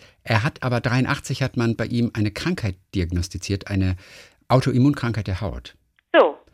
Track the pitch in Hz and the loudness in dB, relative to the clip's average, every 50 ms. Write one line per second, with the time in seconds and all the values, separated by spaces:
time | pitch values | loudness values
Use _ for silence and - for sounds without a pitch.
0 | - - _ _ - - 113 107 110 156 - - - 127 120 120 - 120 117 143 | -10 -20 _ _ -4 -2 0 0 0 -2 -4 -4 -4 -2 -2 0 0 0 0 2
1 | - - 139 - - - 131 - 135 123 - 123 117 117 113 - 113 - 120 117 | 2 0 -2 -4 -4 -6 -4 -4 -4 -2 -2 0 0 0 0 0 -2 -2 0 0
2 | 120 113 - 110 104 107 - - - 160 180 - - 98 90 - _ _ - 98 | 0 0 0 -2 -2 -2 -2 -4 -4 -4 -4 -2 -4 -6 -6 -8 _ _ -2 -2
3 | 87 85 90 87 85 - - 92 - - 98 95 - - 101 95 95 92 90 - | -2 0 0 -2 -2 -4 -6 -8 -6 -4 -4 -4 -4 -2 0 2 2 2 0 -2
4 | - - - - - - _ _ _ - - 131 - 135 120 120 127 147 143 - | -6 -16 -20 -20 -20 -20 _ _ _ 2 2 2 2 2 4 4 4 4 4 2
5 | - 117 110 107 101 - 92 - 110 82 60 60 - - - _ _ _ _ _ | -2 -4 -4 -4 -4 -4 -4 -4 -4 -6 -8 -10 -12 -16 -20 _ _ _ _ _
6 | _ _ - 320 214 156 143 - _ _ | _ _ 6 6 6 6 2 -4 _ _